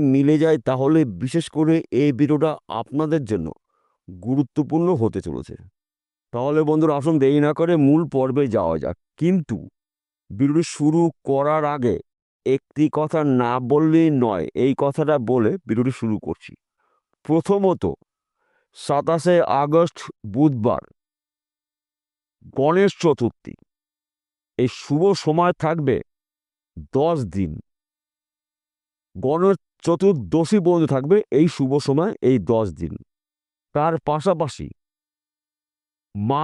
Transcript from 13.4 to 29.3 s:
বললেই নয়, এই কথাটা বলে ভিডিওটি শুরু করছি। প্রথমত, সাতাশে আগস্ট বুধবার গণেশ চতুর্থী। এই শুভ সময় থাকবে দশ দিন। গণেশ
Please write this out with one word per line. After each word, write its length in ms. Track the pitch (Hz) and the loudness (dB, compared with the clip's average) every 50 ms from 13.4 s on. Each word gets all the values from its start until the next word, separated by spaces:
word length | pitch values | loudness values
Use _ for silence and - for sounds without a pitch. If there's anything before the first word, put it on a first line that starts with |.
| 123 120 123 127 127 | 2 0 -2 -2 -2
বললেই 460 | 120 143 151 160 160 156 165 165 160 147 | 0 2 2 4 4 4 4 4 4 2
নয়, 280 | 135 123 113 101 87 78 - - | 2 2 2 0 -2 -4 -4 -2
এই 180 | 90 120 139 131 | 0 0 0 0
কথাটা 380 | - 143 139 135 - 156 143 151 143 113 | 0 -2 -2 0 -2 0 0 0 0 0
বলে 260 | 104 127 127 110 104 - - - | 0 0 2 2 0 -2 -4 -4
ভিডিওটি 280 | - 113 110 123 131 123 | -4 -2 0 0 -2 -2
শুরু 180 | - - 113 107 - | -4 -4 -4 -4 -4
করছি। 340 | - 78 80 - - - - - _ _ _ _ _ _ _ _ _ _ _ _ - | -6 -8 -10 -10 -12 -20 -20 -20 _ _ _ _ _ _ _ _ _ _ _ _ -4
প্রথমত, 580 | - 156 165 - - 202 202 196 190 170 - - 85 67 - _ _ _ _ _ _ _ _ _ _ _ _ _ _ _ | -2 0 0 2 0 0 2 2 0 0 0 -2 -6 -6 -8 _ _ _ _ _ _ _ _ _ _ _ _ _ _ _
সাতাশে 580 | - - - 143 143 143 147 165 165 143 180 175 170 151 - 107 | -12 -6 -2 -2 -2 0 0 -2 0 2 2 2 2 2 2 0
আগস্ট 420 | 139 143 147 151 165 175 165 - - - - - _ - | 0 0 2 2 2 2 2 -2 -10 -18 -18 -18 _ -14
বুধবার 560 | 107 95 123 151 156 135 117 107 120 92 65 - - _ _ _ _ _ _ _ _ _ _ _ _ _ _ _ _ _ _ _ _ _ _ _ _ _ _ _ _ _ _ - - - | -6 0 2 2 2 2 2 -2 -2 -2 -2 -6 -12 _ _ _ _ _ _ _ _ _ _ _ _ _ _ _ _ _ _ _ _ _ _ _ _ _ _ _ _ _ _ -20 -10 -4
গণেশ 380 | 131 135 151 170 185 202 196 - | -2 0 2 2 2 2 0 0
চতুর্থী। 580 | - - 165 135 - 120 107 - _ - - - - _ _ _ _ _ _ _ _ _ _ _ _ _ _ _ _ _ _ _ - | 0 0 0 0 0 -2 -4 -4 _ -18 -20 -20 -20 _ _ _ _ _ _ _ _ _ _ _ _ _ _ _ _ _ _ _ -2
এই 100 | 127 123 - | -2 -2 -4
শুভ 260 | - - - 143 147 180 202 190 | -6 -6 -4 0 2 2 2 2
সময় 360 | - - 156 151 165 175 180 175 - | 0 0 -2 0 2 2 0 0 0
থাকবে 360 | - 151 165 170 143 131 110 67 - _ _ _ _ _ _ _ _ _ _ _ _ _ - 80 76 - - | -2 -4 -2 -2 0 0 -2 -2 -4 _ _ _ _ _ _ _ _ _ _ _ _ _ -20 -18 -10 -4 -2
দশ 240 | 131 147 165 170 151 120 | 0 0 0 0 -2 -4
দিন। 240 | 90 76 98 95 80 76 - - _ _ _ _ _ _ _ _ _ _ _ _ _ _ _ _ _ _ _ _ _ _ _ _ _ _ _ _ _ - | -4 -4 -4 -4 -4 -6 -10 -16 _ _ _ _ _ _ _ _ _ _ _ _ _ _ _ _ _ _ _ _ _ _ _ _ _ _ _ _ _ -12
গণেশ 420 | 92 131 131 | -6 -4 -2